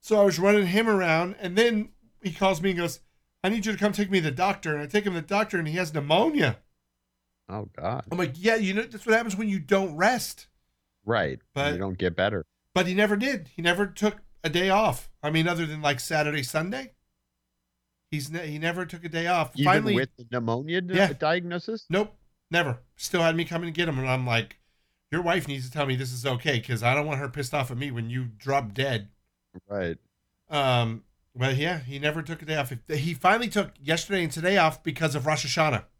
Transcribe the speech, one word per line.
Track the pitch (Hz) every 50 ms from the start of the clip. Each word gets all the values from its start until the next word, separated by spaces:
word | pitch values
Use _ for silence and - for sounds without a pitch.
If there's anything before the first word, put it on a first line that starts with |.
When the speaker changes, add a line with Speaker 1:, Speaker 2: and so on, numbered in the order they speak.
Speaker 1:
So | _ - 214 208
I | 202
was | 202 170 156
running | 185 202 202 208 196
him | 175 180 208 226
around, | 233 214 196 185 170 156 160 175 180 202 -
and | 208 180 180
then | 202 233 240 226 208 214 - - _ _ _ _ _ -
he | 190
calls | 160 - 196 190 190 151
me | 170 196
and | 185 170
goes, | 175 170 170 - _ _ _ _ _ _ _ _ -
"I | 185
need | 220 233 196
you | 220 208
to |
come | - 202 208
take | 202 202 208 185
me | 196 190
to | 156 156
the | 127
doctor." | 127 180 196 196 190 - 165 151
And | 147
I | 147
take | 143 - 208 202
him | 202 180
to | 170
the | 151
doctor, | - 196 202 214 208 - 180
and | 165
he | 151 156
has | 180 165 151 151
pneumonia. | 156 143 143 156 180 220 330 302 285 180 131 104 - _ _ _ _ _ _ _ _ _ _ _ _ _ _ _ _ _ -
Speaker 2:
Oh, | 95 107 101 - _
God. | - - 92 117 131 - -
Speaker 1:
I'm | 170
like, | 175 180 127 127
"Yeah, | 165 180 220 226
you | 226 214 185 190
know, | 208 233
that's | 254 233 208 -
what | 233 220
happens | 226 233 226 185
when | 185 226 214
you | 196 190
don't | 147 - 202 196 190 185 151
rest." | 151 180 214 254 233 - - - - - _ _ _ _ _ _ _ _ _ _ _ _
Speaker 2:
Right. | 104 117 110 90 73 65 62 _ _ _
Speaker 1:
But | 135 139 147 147
Speaker 2:
You | 87
don't | 98 95 92
get | 90 95 90 82
better. | - 92 104 104 92 76 _ _ _ _ _ _
Speaker 1:
But | 180 185
he | 180 180
never | 196 208 208 208
did. | 202 233 269 269 202 160 -
He | _ -
never | 165 175 170 185 202
took | 196 - - 208 208 202 - - - - - -
a | 165
day | 143 170 180 190
off. | 190 - - 196 143 - - - - _
I | - 151
mean, | 156 160 160
other | 175 175 170 170
than, | 156 151 151
like, | 151 147 143 127
Saturday, | - - 165 151 151 147 147 151 131
Sunday. | 123 - 160 160 185 220 262 269 240 _ _ _ _ _ _ _ _ _ _ _ _ _ _ _ _ _ _ _ _ _ _ _ _
He's | - 151 139 147
ne-, | 156 170 175
he | 156 151
never | 151 156 165 175 180 185
took | 165 - 170 170
a | 170
day | 160 165 165
off. | 170 180 170 156 - -
Speaker 2:
Even | - 143 175
Speaker 1:
Finally, | 185 - 143 220 202
Speaker 2:
with | 185 135 - _
the | - 123 113
pneumonia | 123 123 117 113 113 123 143 156 170 185
di-, | 180 180 170
Speaker 1:
Yeah. | 180 196 175 147
Speaker 2:
diagnosis? | 131 165 151 165 180 175 175 175 175 - - 226 220 - _
Speaker 1:
Nope. | 165 190 214 214 - _ _ _ _ _ _ _
Never. | 160 170 170 143 120 - - _ _
Still | _ - - - 180
had | 165 165 165
me | 165 170
come | - 175 165 175
and | 170 160
get | 165 175
him. | 170 147 131
And | 131 131
I'm | 127 131 127
like, | 123 113 113 107 - - _ _ _ _ _ _ _ _ _ _ _
"Your | 147 165
wife | 180 170 175 185 139
needs | 139 143 135 127
to | 127
tell | - 156 143
me | 135 131
this | 127 135 127
is | 127 123 120
okay | 139 127 117 - 160 135 117
'cause | 110 - 123 110 113
I | 120 131
don't | 143 147
want | 156 147 131
her | 143 131
pissed | 123 147 139 127 -
off | 147 135 123
at | 131
me | 120 139 143
when | 123 117 113 113
you | 120 127 127
drop | 117 107 104 - 135 139 139 127 107 101
dead." | 135 135 139 123 110 101 101 _ _ _ _ _ _ _ _ _ 92 _
Speaker 2:
Right. | _ 101 101 92 85 85 - _ _ _ _ _ _ _ _ _ _
Speaker 1:
Um, | 151 147 139 131 123 120 120 113 113 113 _ _ _ _ _ _ _
but | 123 127 135 131
yeah, | 127 143 170 180 160
he | 127 123 139 139
never | 143 151 151 165 156
took | 156 165 156
a | 160
day | 151 156
off. | 151 139 127 139 120 -
He | - 151 147 135 170 170
finally | - - 180 202 226 240 220
took | - 208 190 - - _
yesterday | 139 139 160 165 - - 196 190 170
and | 156
today | - 165 160 180 196
off | 196 165 160 151 - _
because | 165 139 - 165 156 131
of | 147 127
Rosh | 147 156 147 -
Hashanah | 139 - 170 156 156 131 101 - _ _